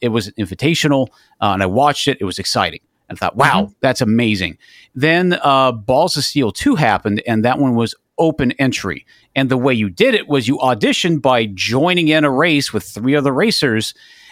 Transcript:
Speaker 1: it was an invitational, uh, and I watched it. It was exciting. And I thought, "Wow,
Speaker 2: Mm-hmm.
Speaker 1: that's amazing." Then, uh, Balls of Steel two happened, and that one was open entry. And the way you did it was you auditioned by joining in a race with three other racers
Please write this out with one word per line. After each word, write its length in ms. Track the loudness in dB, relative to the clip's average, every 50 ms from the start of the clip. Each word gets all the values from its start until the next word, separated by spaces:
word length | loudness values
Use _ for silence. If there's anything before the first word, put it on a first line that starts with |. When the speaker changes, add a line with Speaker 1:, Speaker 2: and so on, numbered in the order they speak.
Speaker 1:
it 80 | -4 -2
was 200 | -2 -2 -4 -4
an 60 | -6 -8
invitational, 680 | -6 -6 -6 -2 -2 0 0 0 0 0 0 0 -2 -4 _ _ _ _ _ -4
uh, 80 | -2 -2
and 100 | 0 0
I 40 | 0
watched 420 | 0 0 2 2 2 0 0 -2 -4
it. 80 | -2 -2
It 40 | -4
was 140 | -6 -6 -6
exciting. 420 | -6 -4 -2 -2 -2 -2 -4 -8 _ _ _ _ _ -18
And 80 | -10 -6
I 20 |
thought, 160 | -6 -4 0
"Wow, 280 | 0 2 2 2 2 0
Speaker 2:
Mm-hmm. 80 | -4 -6 -4
Speaker 1:
that's 180 | -2 -2 0 0
amazing." 560 | 0 0 2 2 2 0 0 -2 -2 -6 -8 _ _ -20 -20 -20 -20 _ -6
Then, 440 | -2 0 2 2 2 2 0 0 0
uh, 300 | 2 2 4 4 2 2
Balls 440 | 0 -2 -2 0 0 2 2 0 -2
of 80 | -4 -4
Steel 260 | -2 -2 0 -2 -2
two 240 | -2 -2 0 0 2
happened, 460 | 2 2 2 2 0 0 -2 -4 -4 -2
and 180 | -2 -2 0 0
that 140 | 0 0 0
one 160 | 0 0 2
was 200 | 0 0 -2 -6 _ _ _ -4
open 360 | 0 0 0 0 0 -2 -2
entry. 520 | 0 0 -2 -2 -2 -4 -6 -8 -8 -10 -12 _ _ _ _ _ -4
And 140 | -2 0 0
the 80 | 0 0
way 160 | 2 2 2
you 160 | 2 0 -2
did 240 | 0 2 2 2 2
it 120 | 0 0 0
was 200 | 0 0 2 0
you 80 | 0 0
auditioned 640 | 2 0 0 2 0 0 0 0 0 0 0 2
by 260 | 2 2 2 2 0
joining 600 | -2 -4 -6 -4 -2 0 0 2 2 2 2 4 4
in 160 | 2 4 2
a 60 | 2
race 420 | 2 2 2 2 2 0 0 -2
with 120 | -4 -6 -6
three 300 | -8 -10 -4 -2 0 2
other 180 | 2 2 0 0
racers 580 | 0 0 0 0 0 0 0 0 0 -2 -4 -10 _ -20 -20 -20 -20 -20 -20